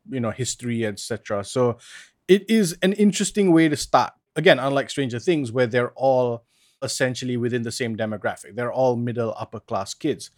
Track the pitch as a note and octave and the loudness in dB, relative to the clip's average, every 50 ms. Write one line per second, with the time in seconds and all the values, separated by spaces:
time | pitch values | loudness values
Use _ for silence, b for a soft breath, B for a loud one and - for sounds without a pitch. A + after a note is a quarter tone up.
0 | _ A2 C3 B2+ A#2 A2 G#2 - A#2+ - - - B2 A#2+ A#2 A2+ A2+ G#2+ G2+ - | _ -8 -6 -4 -4 -4 -4 -4 -6 -6 -8 -8 -6 -4 -4 -2 -2 -2 -4 -6
1 | - - A#2 G2+ - - G#2+ G2+ G#2 - - C3 B2 A#2+ A2+ - B B B B | -8 -8 -8 -8 -6 -6 -6 -6 -4 -4 -2 0 0 0 0 -4 B B B B
2 | B B B B _ - F#3 G3+ G3 - A3+ A3+ G3+ D#3+ F3+ - F#3 F#3 G3+ G#3 | B B B B _ 2 2 2 4 2 2 2 2 2 0 0 0 0 2 4
3 | G#3 G#3 F3+ - G3+ - - G#3 G3 F#3 E3 E3 E3 D3+ D3 - - - - C3 | 4 4 4 2 -2 -2 0 2 4 6 6 6 6 4 2 -2 -4 2 2 2
4 | A#2 - - _ _ _ - D#3 D#3 F3+ D3 B2+ B2+ C#3 C#3 C#3 B2 - - C#3+ | 2 2 -4 _ _ _ -4 2 4 4 6 4 4 0 0 -2 -2 -4 -4 -4
5 | C#3 A#2+ A#2+ A#2 - F#3 E3+ D3+ C3+ A2+ A2 C3 B2+ A2+ A#2+ B2 A#2+ - - - | -2 -2 -2 -4 0 0 0 0 0 -2 0 0 0 2 2 0 0 0 -2 0
6 | C3 C3+ C3 B2+ B2+ A#2+ A#2 A#2 _ _ _ _ _ _ _ - C3+ B2+ - - | 2 2 4 4 2 0 -2 -6 _ _ _ _ _ _ _ -10 -8 -6 -2 0
7 | C3+ B2+ B2 - B2+ B2+ B2 A#2+ A#2+ A#2+ B2 B2 A2+ A#2 - - B2+ A2+ A2 G#2 | 0 -2 -2 -2 -4 -4 -2 -2 -2 -2 -2 -2 -4 -4 -6 -4 -4 -4 -4 -4
8 | A2 G#2+ A2 G2+ - A2 F#2 - - - G2+ A#2+ A#2+ A#2+ G#2+ B2+ C3 B2+ A#2+ A#2 | -4 -4 -4 -4 -4 -6 -6 -6 -12 -14 -8 -6 -6 -4 0 2 2 2 2 0
9 | A#2+ B2 A2+ A#2+ A2+ A2 - - A2 - - G#2 - - A#2 G2 G2+ - - _ | -2 -4 -4 -4 -4 -4 -4 -8 -10 -12 -12 -14 -10 -6 -6 -6 -6 -6 -10 _
10 | - D3+ G#2+ - - - b | -4 -4 -4 -4 -8 -18 b